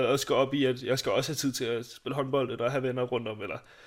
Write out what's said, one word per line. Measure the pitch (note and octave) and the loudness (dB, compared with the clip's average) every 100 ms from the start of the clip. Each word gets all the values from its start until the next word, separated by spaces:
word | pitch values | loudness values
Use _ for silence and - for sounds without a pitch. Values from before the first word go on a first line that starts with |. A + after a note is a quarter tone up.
| B2 | 4
også | C3+ - | 2 2
gå | |
op | B2+ C3+ | 2 4
i, | C#3+ | 4
at | C3 B2 | 2 2
jeg | A#2 C3 | 0 0
skal | - | 2
også | G#2+ C3+ | 0 0
have | D3 | -2
tid | C#3 | -2
til | - | -2
at | A#2 A#2 A#2 | -2 -4 -6
spille | - B2+ | -10 -6
håndbold, | C#3 C3 C#3 B2 | -4 0 0 0
eller | A#2 A#2+ | 0 0
have | C#3 | 0
venner | B2+ B2 | -2 -2
rundt | B2 B2 A2+ | 0 -2 -4
om, | G#2+ | -6
eller | G2+ - - - | -8 -8 -12 -20